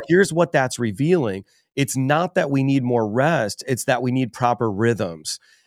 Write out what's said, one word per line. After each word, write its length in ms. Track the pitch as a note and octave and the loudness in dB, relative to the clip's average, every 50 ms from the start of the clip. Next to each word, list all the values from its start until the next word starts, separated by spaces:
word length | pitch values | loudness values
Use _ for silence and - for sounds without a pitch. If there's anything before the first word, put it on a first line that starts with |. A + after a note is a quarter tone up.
| - - | 2 2
here's 260 | D#3+ F3+ G3+ - D#3+ | 4 4 4 2 2
what 180 | D#3+ F3 - | 0 0 2
that's 280 | - D3 C3 B2+ - - | 2 0 0 0 -2 -4
revealing. 640 | A#2+ A2+ G2+ F#2 C3+ D#3 F#3 F3 C#3 A2 F#2+ G2 F#2+ _ _ _ _ _ _ | -4 -4 -2 -2 2 2 2 2 2 -2 -4 -6 -10 _ _ _ _ _ _
It's 200 | - C#3 - - | -4 -2 -2 -2
not 380 | C3 C3 C3 D3 D#3 F3 F#3 - | -4 0 0 2 0 0 0 0
that 160 | F#3 E3+ C#3 | -2 0 0
we 140 | C#3 C3+ C3+ | 0 0 2
need 180 | C3+ C#3 C#3 B2 | 2 2 2 2
more 240 | B2 B2+ A#2+ A2+ G#2+ | 2 0 0 0 0
rest, 560 | G2+ A#2+ C3+ D#3 E3+ D3 A2+ G2+ - - - - | 0 0 2 2 2 0 0 -2 -6 -10 -4 -4
it's 180 | C3 A2+ - | -4 -4 0
that 160 | - C3 A#2+ | -2 0 0
we 100 | B2 B2+ | 0 -2
need 220 | B2 C3 C3 A2+ - | 0 0 -2 -2 -4
proper 380 | - B2 A#2+ A#2+ A#2 B2 A2+ | 0 0 0 2 2 0 -2
rhythms. 680 | G2+ F#2+ A2+ A#2 A#2 F#2 G#2+ F2+ E2 D#2 D#2 - - - _ _ _ _ _ | 0 2 2 2 2 0 -2 -6 -6 -10 -10 -12 -12 -12 _ _ _ _ _